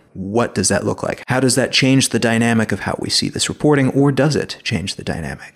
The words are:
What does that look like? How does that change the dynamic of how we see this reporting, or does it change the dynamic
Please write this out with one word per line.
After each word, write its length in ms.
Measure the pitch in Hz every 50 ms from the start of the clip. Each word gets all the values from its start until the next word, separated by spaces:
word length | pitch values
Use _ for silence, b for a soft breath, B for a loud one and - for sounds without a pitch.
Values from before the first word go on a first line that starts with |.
| _ _
What 420 | _ 95 92 98 104 117 117 - -
does 140 | - 92 85
that 160 | 98 - 104
look 180 | 113 110 -
like? 220 | - - - - -
How 140 | - 123 127
does 140 | 131 127 117
that 180 | 135 117 -
change 380 | - - 135 131 135 135 127 -
the 80 | - 113
dynamic 520 | 117 113 113 113 117 117 113 113 110 -
of 100 | 101 95
how 160 | - 95 - -
we 100 | - -
see 220 | - - - -
this 180 | - - - -
reporting, 400 | 123 - - 151 147 139 131 127
or 200 | - 135 139 143
does 240 | 135 127 135 156 139
it 220 | 95 - - - -
change 340 | - - - 82 98 95 -
the 80 | - -
dynamic 500 | - 78 82 78 67 71 - - - -